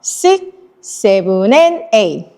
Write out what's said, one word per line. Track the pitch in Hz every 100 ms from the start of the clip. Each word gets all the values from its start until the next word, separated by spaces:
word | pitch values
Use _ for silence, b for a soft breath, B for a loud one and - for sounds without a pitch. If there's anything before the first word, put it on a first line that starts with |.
six, | - - 359 381 370 - - _
seven | - - 214 196 180 190 190
and | 269 339 339 -
eight. | 220 190 147 170